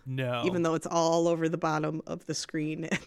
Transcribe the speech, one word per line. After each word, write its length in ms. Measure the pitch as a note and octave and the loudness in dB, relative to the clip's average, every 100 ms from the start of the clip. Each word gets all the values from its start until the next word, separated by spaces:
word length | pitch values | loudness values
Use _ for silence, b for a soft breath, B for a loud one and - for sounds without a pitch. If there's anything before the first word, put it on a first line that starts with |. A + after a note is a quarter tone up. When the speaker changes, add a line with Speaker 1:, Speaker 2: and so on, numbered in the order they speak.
Speaker 1:
No. 380 | C3 C3 B2+ B2 | -6 -4 -2 0
Speaker 2:
even 180 | D3 F3+ | 0 2
though 120 | E3 | 2
it's 120 | D#3+ - | 0 0
all 400 | E3+ E3 E3+ E3+ | 2 4 4 4
over 200 | E3 D#3+ | 2 0
the 80 | E3+ | 0
bottom 460 | E3 D#3 D3+ D#3 - | 0 0 0 -4 -6
of 200 | E3+ - | -8 -6
the 80 | |
screen. 560 | D3+ - D#3+ D3+ D#3+ D#3+ - | -8 -6 -4 -4 -4 -4 -6